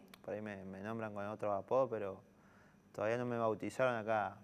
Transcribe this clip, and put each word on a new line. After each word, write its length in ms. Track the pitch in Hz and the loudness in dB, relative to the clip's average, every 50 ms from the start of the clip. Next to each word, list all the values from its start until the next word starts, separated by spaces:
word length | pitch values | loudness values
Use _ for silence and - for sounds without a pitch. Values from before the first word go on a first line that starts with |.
| - - - - | -12 -20 -20 -14
Por 120 | - - 101 | -8 -6 -6
ahí 80 | 107 | -4
me, 240 | 107 107 101 95 95 | -4 -6 -8 -8 -8
me 160 | 95 95 95 | -10 -8 -8
nombran 320 | 98 107 113 113 113 107 104 | -6 -4 -4 -4 -4 -4 -4
con 120 | 104 101 | -4 -4
otro 260 | 101 107 - - 104 101 | -4 -4 -2 0 0 0
apodo, 360 | 98 92 - 117 131 135 120 | 0 2 4 4 4 4 4
pero 320 | 117 110 104 95 95 95 - - - - - - - - - - - - - - | 2 -2 -2 -4 -6 -8 -12 -20 -20 -20 -20 -20 -20 -20 -20 -20 -20 -20 -20 -12
todavía 260 | - - 101 107 117 | -4 -2 0 2 2
no 80 | 123 123 | 2 0
me 120 | 123 120 | 0 0
bautizaron 580 | 117 113 110 110 87 101 104 - - 131 127 120 | 2 2 2 2 2 -2 -2 2 4 4 4 4
acá. 420 | 113 104 110 110 107 101 98 98 - | 2 0 2 2 2 2 0 -4 -8